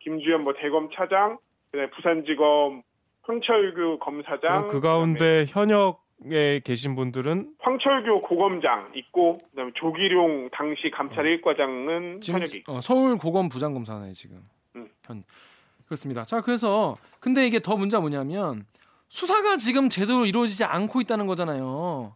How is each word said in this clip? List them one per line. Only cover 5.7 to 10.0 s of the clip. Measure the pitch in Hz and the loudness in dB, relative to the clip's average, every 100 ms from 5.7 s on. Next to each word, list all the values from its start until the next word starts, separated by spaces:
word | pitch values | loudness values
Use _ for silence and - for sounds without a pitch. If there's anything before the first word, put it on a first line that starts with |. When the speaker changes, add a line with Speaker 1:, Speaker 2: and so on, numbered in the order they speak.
| 208 190 - _ _ 131 | 4 4 0 _ _ -2
Speaker 2:
현역에 | 156 147 143 - | 2 2 2 -2
계신 | 120 139 131 | -4 -2 -2
분들은? | 127 127 135 180 294 - | -2 -2 -2 -2 -4 -4
Speaker 1:
황철규 | 247 262 277 269 220 208 | -2 0 2 2 2 0
고검장 | - 175 196 175 143 110 98 135 | 2 2 2 2 0 -2 -4 -14
있고, | - 180 170 170 - | -4 2 2 2 -6
그다음에 | 135 123 - | -10 -10 -6
조기룡 | 165 160 | -6 0